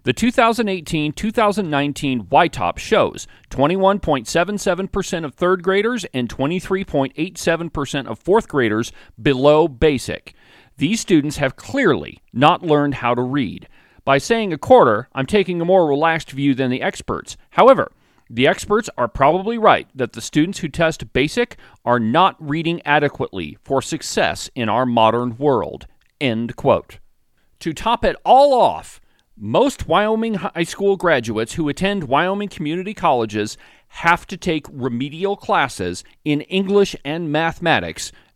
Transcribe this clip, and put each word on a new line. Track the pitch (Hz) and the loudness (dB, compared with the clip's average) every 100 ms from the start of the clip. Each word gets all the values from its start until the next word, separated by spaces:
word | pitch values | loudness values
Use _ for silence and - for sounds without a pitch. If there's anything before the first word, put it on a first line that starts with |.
The | - | -4
two | - 226 | 0 0
thousand | 247 226 233 214 | 4 2 2 -2
eighteen, | 190 151 160 151 | -4 -4 -4 -4
two | - 220 | -4 -4
thousand | 233 208 202 180 | 0 0 0 -2
nineteen | 143 143 139 147 127 92 | -2 -2 -4 -4 -4 0
Y | 143 170 | 2 2
top | - 90 - | 0 -4 -4
shows | - 214 110 - - - _ | 0 2 2 -2 -18 -20 _
twenty-one | 113 143 190 190 202 | -2 0 2 2 2
point | - 139 - | 0 -2 0
seven | 165 175 208 | -2 0 -2
seven | - 175 196 | -2 -2 -4
percent | 202 185 170 160 | -6 -6 -6 -8
of | - | -2
third | 180 185 | 0 0
graders | 175 196 214 247 170 | 0 0 0 -4 -4
and | 131 120 | -4 -4
twenty-three | - 139 180 - 190 196 | -2 -2 -2 -2 -4 -2
point | 147 135 - | -2 -2 -4
eight | 175 - | -8 -4
seven | - 165 170 | -2 -2 -4
percent | - 139 143 110 | -6 -6 -6 -6
of | 110 | -8
fourth | - 208 - | 2 2 2
graders | 147 117 107 120 - - - | 0 2 0 -2 -8 -20 -4
below | 113 127 143 151 165 | 0 4 6 6 4
basic. | 123 156 135 - - - _ _ - _ - | 2 2 2 -4 -10 -12 _ _ -20 _ -4
These | 170 220 | -2 -2
students | - 170 143 143 | 2 2 2 -2
have | 139 - | -4 -4
clearly | - 277 240 107 73 - _ | -8 0 2 0 -4 -16 _
not | 117 147 180 | 2 2 2
learned | 175 147 143 131 | 2 2 2 -2
how | 120 | -2
to | 123 | -2
read. | 123 143 104 87 - _ _ _ | -2 -4 -4 -8 -18 _ _ _
By | - 139 | 0 0
saying | - 226 208 | 2 -2 -2
a | 156 | -6
quarter, | - 254 147 107 127 | 6 6 8 4 -2
I'm | 135 135 | -6 0
taking | 208 180 175 | 0 0 -2
a | 170 | 2
more | 190 160 | 4 4
relaxed | 143 160 160 - | 2 2 0 -6
view | 131 139 127 | -2 0 0
than | 131 | 0
the | 127 | -2
experts. | 139 - - 98 - - _ | -4 -6 -8 -8 -8 -18 _
However, | - 220 240 104 _ _ _ _ | 4 6 6 2 _ _ _ _
the | 117 139 | 0 2
experts | 190 - 208 - - | 0 0 -2 -2 -4
are | 120 | -4
probably | - 139 175 190 233 | 2 2 2 -2 2
right | 214 107 - | 4 4 0
that | 131 120 | -6 -6
the | - | -6
students | - 156 170 196 | -4 0 0 -2
who | 160 | -8
test | - 165 - 117 | -2 -2 -2 -6
basic | 127 147 - 240 - - _ - | -2 0 0 -4 -6 -20 _ 0
are | 120 | 0
not | 110 143 185 123 | 2 2 2 0
reading | 156 156 160 170 - | -6 -4 -2 -4 2
adequately | 151 147 - 135 95 78 - | 2 2 -2 -8 -6 -10 -10
for | - 135 | -4 -2
success | - 156 - - 131 - - - | -2 -8 -6 -2 -2 -2 -10 -6
in | 113 | -2
our | 110 127 | 0 0
modern | 117 110 117 123 113 | 4 4 2 -4 -2
world." | 143 123 82 67 - _ _ _ | 0 0 -2 -8 -18 _ _ _
End | 139 110 117 - | -2 -2 -4 -2
quote. | 139 98 - - - _ _ _ _ _ | 2 2 0 -20 -20 _ _ _ _ _
To | 175 | -8
top | 147 226 226 | -4 -2 0
it | 208 147 - | 0 -2 4
all | 254 285 254 | 6 6 6
off, | 170 78 - - _ _ _ - | 2 0 -10 -20 _ _ _ -12
most | 104 147 269 - - | -2 2 2 -2 0
Wyoming | 165 214 220 226 202 | 0 2 -2 -2 -4
high | 185 165 | -6 -4
school | 170 - 202 196 | -6 -2 0 2
graduates | 175 143 113 107 117 | 2 0 0 -4 -4
who | - 151 | -4 -4
attend | 135 190 202 | -2 -2 -4
Wyoming | 120 139 180 196 202 | 0 0 0 -2 -6
community | - 151 170 190 | -8 -6 -6 -8
colleges | 214 170 131 110 107 107 - - _ _ | -2 0 2 0 -2 -4 -8 -20 _ _
have | - 170 170 - | -2 0 0 -2
to | 185 | -8
take | - 160 - | -4 -4 -6
remedial | 147 127 120 143 156 190 202 | -8 -6 -4 -6 -4 -4 -4
classes | - 190 139 - 90 90 - _ | -2 0 0 -2 -6 -6 -12 _
in | 151 147 | -2 -2
English | - 190 196 202 196 - | -2 -4 2 2 2 -2
and | 143 160 170 | -8 -6 -2
mathematics | 151 165 - 175 127 85 80 - - _ | -2 -2 -2 0 0 -2 -8 -12 -16 _